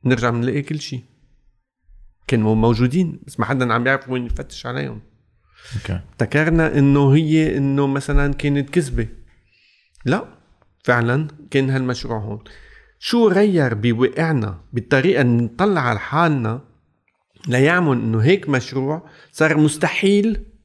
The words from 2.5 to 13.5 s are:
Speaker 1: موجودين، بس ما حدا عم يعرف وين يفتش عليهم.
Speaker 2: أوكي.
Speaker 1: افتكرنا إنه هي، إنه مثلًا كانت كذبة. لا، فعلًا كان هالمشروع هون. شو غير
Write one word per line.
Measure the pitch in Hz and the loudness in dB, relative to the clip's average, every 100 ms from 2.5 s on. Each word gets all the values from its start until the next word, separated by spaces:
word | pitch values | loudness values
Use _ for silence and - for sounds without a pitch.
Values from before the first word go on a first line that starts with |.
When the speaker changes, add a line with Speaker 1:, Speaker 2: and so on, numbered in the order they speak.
| 110 | 2
Speaker 1:
موجودين، | 113 117 123 151 175 - - | 2 2 2 2 -2 -4 -16
بس | - | -6
ما | - | -4
حدا | 131 123 | -2 0
عم | 113 123 | 0 0
يعرف | 135 127 | -2 -2
وين | 127 120 | -8 -6
يفتش | - - - - | -8 -8 -12 -10
عليهم. | 127 139 110 - _ _ _ _ _ - - | -8 -8 -10 -18 _ _ _ _ _ -12 -12
Speaker 2:
أوكي. | - 92 - | -8 -8 -10
Speaker 1:
افتكرنا | _ 117 147 160 165 160 147 | _ -2 0 2 2 2 2
إنه | 139 139 139 143 | 4 4 6 4
هي، | 156 156 156 - | 4 2 2 0
إنه | 139 139 139 | 0 0 0
مثلًا | 139 139 143 143 | -2 0 0 0
كانت | 139 147 143 139 | -2 -2 -2 0
كذبة. | 175 143 123 110 - - _ _ _ _ _ _ _ 135 | -2 -2 -4 -6 -10 -20 _ _ _ _ _ _ _ -4
لا، | 180 - - _ _ _ _ | -2 -4 -20 _ _ _ _
فعلًا | - 120 117 131 156 - - | 0 0 2 -2 -4 -10 -4
كان | 135 135 | -2 0
هالمشروع | 131 127 120 117 113 | -2 -4 -6 -6 -8
هون. | 104 107 - - - - _ _ | -8 -12 -14 -20 -20 -20 _ _
شو | - 233 226 | -2 2 4
غير | 185 208 | 4 2